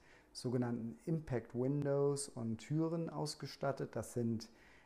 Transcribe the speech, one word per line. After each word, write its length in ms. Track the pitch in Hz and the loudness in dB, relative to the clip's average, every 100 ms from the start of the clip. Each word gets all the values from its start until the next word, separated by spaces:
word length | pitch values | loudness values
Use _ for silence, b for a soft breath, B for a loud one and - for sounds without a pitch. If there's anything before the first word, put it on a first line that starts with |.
| B B B | B B B
sogenannten 680 | - 127 123 120 120 113 113 - | -6 0 2 2 0 -4 -6 -2
Impact 480 | 160 156 123 - | -2 0 -2 -2
Windows 760 | 117 127 147 143 139 143 139 - | 0 2 2 2 4 4 2 -2
und 280 | - 113 113 | -4 -2 -2
Türen 540 | - 151 165 170 165 | 0 2 2 2 -2
ausgestattet. 840 | 151 147 - 135 - 139 135 135 113 | -2 -4 -4 -8 -2 -2 0 -2 -4
Das 180 | 107 | -2
sind 360 | 123 117 113 - B B B | 0 2 0 -4 B B B